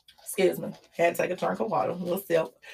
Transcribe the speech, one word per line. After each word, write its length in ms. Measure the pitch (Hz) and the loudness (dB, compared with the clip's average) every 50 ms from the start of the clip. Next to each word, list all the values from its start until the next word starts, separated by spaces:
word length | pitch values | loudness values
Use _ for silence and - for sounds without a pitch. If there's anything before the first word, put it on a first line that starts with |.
| _ - - _ - | _ -20 -20 _ -14
Excuse 360 | - - - 190 175 - - | -6 0 2 4 4 2 0
me. 140 | - - - - - _ - | -4 -8 -10 -12 -16 _ -2
Had 220 | - 170 170 175 | 2 2 2 2
to 80 | - 165 | 2 -2
take 80 | 165 | -2
a 60 | 180 | -2
drink 240 | 180 175 175 185 196 | -2 -2 -2 -2 -2
of 100 | 220 220 | -2 -2
water, 200 | 170 170 185 170 | 0 0 0 -2
a 40 | 170 | -2
little 240 | 175 180 175 175 196 | -4 -4 -4 -4 -4
sip. 300 | - - 165 160 160 - - _ - - | -2 0 2 2 2 0 -6 _ -20 -20